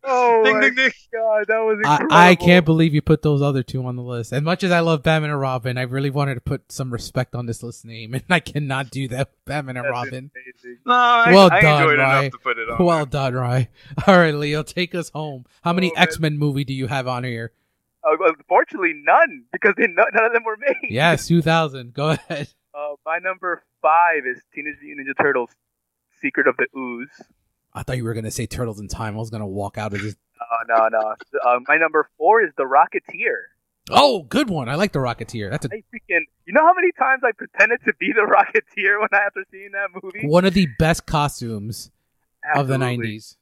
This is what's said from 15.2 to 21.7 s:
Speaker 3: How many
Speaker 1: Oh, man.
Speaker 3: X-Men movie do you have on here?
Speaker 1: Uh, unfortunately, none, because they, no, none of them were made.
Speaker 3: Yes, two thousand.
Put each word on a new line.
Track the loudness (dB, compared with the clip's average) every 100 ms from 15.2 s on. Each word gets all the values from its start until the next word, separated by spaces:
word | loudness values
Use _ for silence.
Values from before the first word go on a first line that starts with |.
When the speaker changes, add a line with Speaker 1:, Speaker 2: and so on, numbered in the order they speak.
| -10 -12 -18 _
Speaker 3:
How | -2
many | 0 0
Speaker 1:
Oh, | 2
man. |
Speaker 3:
X-Men | 0 2 -2 0
movie | -2 -2
do | -6
you | -6 -4
have | -4 -4
on | -6
here? | -6 -8 -10 _ _ _ _ _
Speaker 1:
Uh, | 0 2 0 -2
unfortunately, | _ 2 2 -2 -4 -4
none, | 2 2 2 -2 _
because | -2 -2 0
they, | -2
no, | 2 0
none | 2
of | 0
them | 0
were | -4 -6
made. | -4 -4 -6
Speaker 3:
Yes, | 0 2 0 0
two | 0
thousand. | 2 0 0